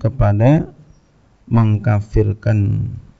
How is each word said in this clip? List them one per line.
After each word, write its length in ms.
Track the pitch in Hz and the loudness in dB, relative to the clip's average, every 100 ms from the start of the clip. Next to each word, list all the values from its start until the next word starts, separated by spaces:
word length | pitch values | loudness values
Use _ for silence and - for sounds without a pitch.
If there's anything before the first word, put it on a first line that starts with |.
kepada 720 | 117 - 110 101 123 160 180 - - _ _ _ _ _ - | -6 -2 0 2 2 2 0 -14 -20 _ _ _ _ _ -2
mengkafirkan 1400 | 117 110 104 104 104 104 110 104 101 110 107 101 107 104 - - | 0 2 0 0 -2 0 -2 -2 -2 -2 0 0 -2 -4 -10 -18